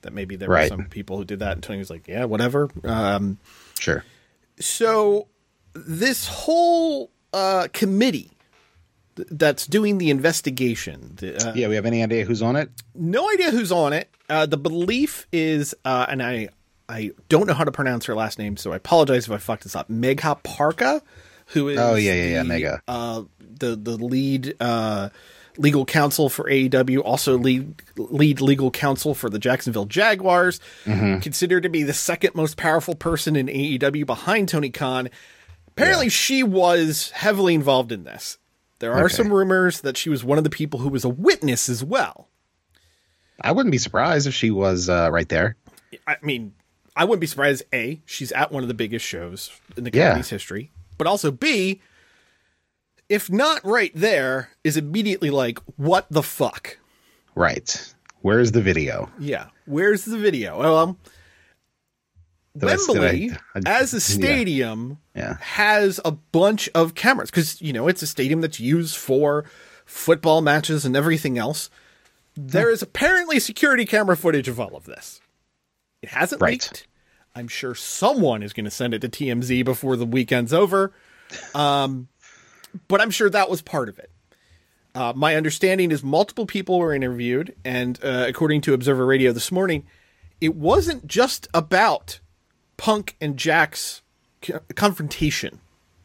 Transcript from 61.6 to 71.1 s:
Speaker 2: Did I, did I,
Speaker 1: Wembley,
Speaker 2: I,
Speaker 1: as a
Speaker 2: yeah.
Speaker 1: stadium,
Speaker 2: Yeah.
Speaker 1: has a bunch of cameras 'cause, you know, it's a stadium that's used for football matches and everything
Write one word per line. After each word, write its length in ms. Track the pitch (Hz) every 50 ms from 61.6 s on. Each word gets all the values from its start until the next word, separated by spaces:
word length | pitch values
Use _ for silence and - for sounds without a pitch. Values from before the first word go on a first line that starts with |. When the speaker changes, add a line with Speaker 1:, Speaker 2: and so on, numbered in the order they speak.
| _ _ _ _ _ _ _ _ _ _ _ _ _ _ _ _ _ _ _
Speaker 2:
Did 120 | 151 143 247
I, 60 | 330
did 140 | 381 403 339
I, 100 | 233 -
Speaker 1:
Wembley, 320 | - 90 87 - 196 240 - - - _ -
Speaker 2:
I, 60 | 98 95
Speaker 1:
as 280 | - 202 247 262 262 -
a 40 |
Speaker 2:
yeah. 20 | 220
Speaker 1:
stadium, 960 | - - - 202 196 277 285 269 233 185 156 135 127 113 110 110 117 127 143 151 _ _ _
Speaker 2:
Yeah. 220 | - - - 165 -
Speaker 1:
has 600 | - - - - 208 208 214 208 208 196 185 - -
a 80 | 165
bunch 560 | 151 151 _ _ - 160 180 202 220 208 - - -
of 200 | 170 165 165 170
cameras 360 | - - 233 269 240 - -
'cause, 260 | - 175 160 156 - -
you 100 | 170 151
know, 160 | 135 110 123
it's 140 | 165 185 185
a 60 | 160
stadium 340 | 151 - - 127 135 156 160
that's 180 | 165 156 156 -
used 360 | 113 123 151 170 170 156 156
for 480 | - - - 131 135 151 147 147 151 151 - - - - - - - _
football 560 | _ - - - - 170 165 - 170 156 165
matches 420 | 160 147 143 156 151 - 156 151 139
and 100 | 135 127
everything 420 | 139 147 165